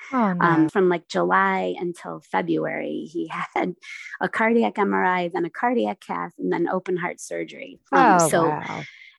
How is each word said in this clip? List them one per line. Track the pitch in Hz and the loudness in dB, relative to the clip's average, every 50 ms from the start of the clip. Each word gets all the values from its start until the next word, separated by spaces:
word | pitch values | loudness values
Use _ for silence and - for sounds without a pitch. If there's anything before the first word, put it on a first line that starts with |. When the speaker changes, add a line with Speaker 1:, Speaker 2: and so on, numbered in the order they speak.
| - - 269 | -14 -4 -2
Speaker 1:
Oh, | 254 226 196 180 | 0 2 2 2
no. | 175 - | 2 2
Speaker 2:
Um, | 175 165 160 160 156 | 4 4 4 4 4
from, | - 214 190 180 | 4 4 4 4
like, | 175 170 - - | 2 0 -4 -4
July | - 185 175 180 185 190 190 196 190 190 185 185 180 - | -2 -2 0 2 2 2 2 2 0 0 -2 -2 -4 -4
until | 180 175 170 - - 170 165 156 | -6 -8 -8 -8 -10 -12 -12 -12
February, | 151 - - - 170 165 165 156 156 156 147 151 151 151 156 156 151 156 | -12 -6 -4 -4 0 0 0 0 0 -2 -4 -4 -6 -6 -6 -8 -8 -8
he | 160 170 165 160 | -8 -8 -8 -6
<laughs> | 175 175 - - - | -6 -8 -8 -6 -4
had | - - 185 180 _ - - - - - - - - | -4 -2 -4 -6 _ -14 -18 -18 -16 -16 -16 -10 -6
a | - 180 | -6 -4
cardiac | - - 226 226 233 233 226 208 190 - | -2 0 2 2 4 2 2 2 0 0
M | 202 196 196 | 0 0 2
R | 190 190 | 2 2
I, | 185 180 180 180 175 | 2 0 0 -2 -2
then | 170 180 170 | -2 -2 -4
a | 165 | -4
cardiac | - - - 240 254 240 214 208 202 - | -4 -2 -2 0 0 0 0 -2 -4 -6
cath, | - - 180 175 175 175 - - | -8 -8 -8 -6 -6 -8 -10 -6
and | 180 180 180 | -4 -2 -2
then | 165 170 - | 0 0 -2
open | 190 185 185 - 185 170 | -2 -4 -2 -2 -4 -4
heart | 165 175 - - | -4 -6 -8 -8
surgery. | - - 170 170 165 160 - 139 139 - 180 - _ - | -12 -10 -8 -8 -8 -10 -12 -16 -16 -18 -18 -20 _ -2
Um, | 277 269 262 233 185 175 | 4 6 6 8 8 8
Speaker 1:
Oh, | 165 151 | 6 6
Speaker 2:
so, | 196 175 165 165 | 4 4 4 2
Speaker 1:
wow. | 151 151 - - - 160 151 - - - - - _ | 0 -2 -6 -8 -8 -8 -10 -12 -16 -20 -20 -20 _